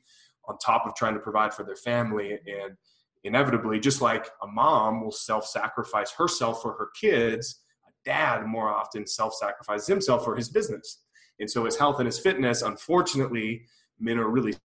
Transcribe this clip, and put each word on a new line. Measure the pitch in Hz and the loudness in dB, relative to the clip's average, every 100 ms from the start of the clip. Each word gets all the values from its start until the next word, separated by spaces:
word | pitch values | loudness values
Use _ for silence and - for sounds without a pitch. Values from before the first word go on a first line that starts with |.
| _ _ _ _ - | _ _ _ _ -12
on | 101 | -6
top | - 113 113 | 0 2 0
of | |
trying | - 113 | -2 -2
to | 107 | -2
provide | 107 107 107 | -2 0 0
for | - | -2
their | 98 95 | -10 -8
family. | 123 120 117 107 101 | -2 0 0 -2 -4
And | 101 87 101 98 95 _ _ _ _ | -8 -8 -10 -10 -14 _ _ _ _
inevitably, | 101 120 139 120 110 107 | -2 2 4 2 0 2
just | 135 135 | 2 2
like | 120 110 - - | 2 0 -4 -12
a | 101 | -8
mom | 104 143 139 110 113 | 2 4 4 4 0
will | 110 | -4
self-sacrifice | - - 110 107 - 110 - 110 107 101 | -8 -2 -2 -2 -4 -4 -4 -2 -2 -2
herself | - 170 - 117 113 | 0 0 2 0 0
for | 117 | -6
her | - 104 - | -6 -8 0
kids, | 214 147 117 113 120 - _ _ _ | 2 4 4 0 -6 -12 _ _ _
a | _ | _
dad | 131 143 151 117 110 | -2 2 2 2 -2
more | 113 107 | -2 0
often | 107 95 107 101 | 0 -2 -6 -8
self-sacrifices | - 110 - 101 - - 104 131 | -2 -2 -2 -4 -6 -4 -4 0
himself | 196 165 120 | 0 4 2
for | 117 107 | 2 -2
his | 113 | 0
business. | - - 104 - - _ _ _ _ | 0 0 -4 -10 -18 _ _ _ _
And | 104 | -4
so | 117 | 0
his | 113 110 | 0 2
health | 143 143 | 2 4
and | 120 | 0
his | - | 2
fitness, | 190 - 131 120 | 0 2 2 2
unfortunately, | - 107 - 175 170 139 127 117 110 117 - _ _ _ | -2 -6 2 2 4 0 -2 -2 -4 -6 -12 _ _ _
men | 113 117 | -2 0
are | 110 | 2
really | 120 110 - _ | 2 0 -4 _